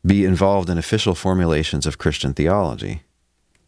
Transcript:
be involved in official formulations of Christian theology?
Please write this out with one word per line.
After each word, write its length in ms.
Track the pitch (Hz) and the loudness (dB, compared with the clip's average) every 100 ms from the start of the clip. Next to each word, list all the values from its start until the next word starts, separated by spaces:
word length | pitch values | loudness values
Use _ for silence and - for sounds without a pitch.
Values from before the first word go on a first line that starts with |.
| 92 | 2
be 200 | 98 95 | 4 4
involved 440 | 90 98 98 87 | 4 4 2 0
in 80 | 85 | -4
official 380 | - 107 104 87 | -2 -2 0 -2
formulations 720 | 95 92 87 76 78 76 78 | 0 0 2 0 0 -4 -4
of 120 | - | -2
Christian 360 | - 76 67 | -2 -2 -4
theology? 720 | 69 76 101 90 57 50 58 - _ _ _ _ _ | -2 0 0 0 -4 -8 -10 -14 _ _ _ _ _